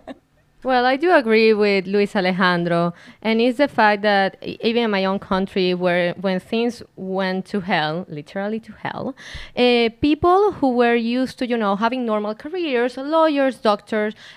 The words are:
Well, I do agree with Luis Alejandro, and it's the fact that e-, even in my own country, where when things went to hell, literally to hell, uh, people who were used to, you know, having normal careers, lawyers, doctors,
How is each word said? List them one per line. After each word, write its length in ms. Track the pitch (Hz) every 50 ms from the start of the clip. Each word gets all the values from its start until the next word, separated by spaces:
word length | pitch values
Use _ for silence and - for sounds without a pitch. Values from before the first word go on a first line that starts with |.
| - - 285 _ _ _ _ _ _ _ _ _ -
Well, 240 | 262 262 247 247
I 80 | 254 262
do 180 | 262 320 359 349
agree 400 | 294 226 226 220 226 220 220 214
with 320 | 208 208 202 196 196 175
Luis 300 | 185 196 202 202 190 -
Alejandro, 800 | 208 180 185 185 180 190 180 180 175 170 170 170 170 175 175 170 - - - - _
and 180 | - 220 226 226
it's 200 | 233 254 233 277
the 80 | 285
fact 340 | 277 - 247 220 208 214 202
that 360 | 202 208 202 196 190 185 - -
e-, 160 | - - - -
even 200 | 208 226 226 240 233
in 40 | 220
my 160 | 202 190 190
own 140 | 190 196 202
country, 560 | - - 196 185 196 - - 196 180 180 180
where 400 | 175 180 180 175 180 175 175 - -
when 200 | 180 196 185 185
things 420 | - - 226 226 233 240 226 - - - _
went 500 | - 190 190 190 190 190 185 185 190 185 -
to 80 | - 202
hell, 440 | 170 202 190 160 151 156 156 180 185 -
literally 500 | 160 147 147 - - 196 196 208 220 220
to 100 | 220 214
hell, 420 | 196 - - - - - - 262 269 - - - - - - - -
uh, 340 | 226 247 247 240 233 233 226 233 -
people 520 | 302 294 302 302 349 349 359 392 427 403 -
who 160 | - 285 262
were 240 | 240 240 240 233 240
used 420 | 240 226 233 240 254 262 240 -
to, 80 | - 262
you 80 | 226 240
know, 200 | 233 214 196 202
having 280 | 190 226 226 262 254 247
normal 300 | 226 214 208 208 208 220
careers, 640 | - - 302 349 370 339 294 254 233 240 254 247
lawyers, 600 | 262 269 294 320 320 320 320 285 277 269 269 226 -
doctors, 560 | - 220 208 208 - - 226 214 214 214 214 - - - -